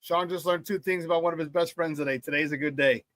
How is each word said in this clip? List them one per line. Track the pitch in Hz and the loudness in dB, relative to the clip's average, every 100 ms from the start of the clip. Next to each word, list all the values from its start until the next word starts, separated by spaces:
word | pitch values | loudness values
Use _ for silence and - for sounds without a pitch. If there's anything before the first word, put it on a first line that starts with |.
Sean | - 170 180 | 0 0 0
just | 180 165 | -4 0
learned | 175 160 | -2 0
two | 196 | -4
things | - 185 | -2 -2
about | 165 170 | 2 2
one | 170 | 2
of | 165 | 0
his | 156 | -2
best | 156 170 | 0 -2
friends | - 165 151 | 0 -4 -2
today. | 143 131 | -2 -2
Today's | - 147 151 | -2 0 0
a | 143 | 0
good | 147 139 | -4 2
day. | 139 120 - | 4 4 0